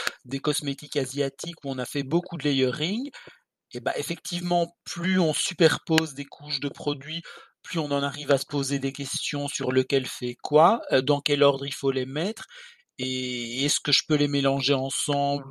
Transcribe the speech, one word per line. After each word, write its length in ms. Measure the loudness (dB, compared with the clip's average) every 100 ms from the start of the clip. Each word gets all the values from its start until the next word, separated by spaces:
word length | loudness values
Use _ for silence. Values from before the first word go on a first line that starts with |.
| -6 -8
des 160 | -6 -4
cosmétiques 560 | -2 -2 -4 -6 -4 -4
asiatiques 680 | -2 -2 -4 -6 -12 -10 -8
où 40 |
on 80 | -6
a 80 | -4
fait 180 | -4
beaucoup 340 | 0 0 -2 -4
de 60 |
layering 680 | 0 2 2 0 -2 -4 -6 -12 -20 -20 _ _ _
et 80 | -6
bah, 120 | -4 -2
effectivement, 800 | -4 -6 -6 -4 0 2 2 _ -12
plus 340 | -4 2 4
on 140 | 4
superpose 800 | 2 -2 4 4 4 2 2 2 -4
des 100 | -12
couches 340 | -14 -10 -6
de 80 | -6
produits, 540 | -4 -4 -4 -6 -12 -12 -18 -20 _
plus 160 | -8 -4
on 120 | -2
en 120 | 0
arrive 280 | -2 -2 2
à 80 | 2
se 60 | 2
poser 320 | -2 0 0
des 140 | -2
questions 540 | -4 -6 -4 -4 -4 -4
sur 220 | -2 2
lequel 360 | 2 4 2 0
fait 280 | -4 -6 -6
quoi, 380 | 4 6 8 6 2
heu, 80 | 2
dans 180 | 4 2
quel 220 | 2 6
ordre 220 | 6 4 -2
il 60 |
faut 180 | -2 0
les 160 | 0 -2
mettre 400 | -4 -4 -6 -14 -18 -20 -20 _ -8
et 680 | -4 -4 -4 -6 -6 -2 0
est-ce 140 | 0
que 120 | 0
je 120 | 0 2
peux 80 | 2
les 120 | 2
mélanger 440 | 2 2 2 2 0
ensemble 680 | 0 -4 -2 0 0 -2 -4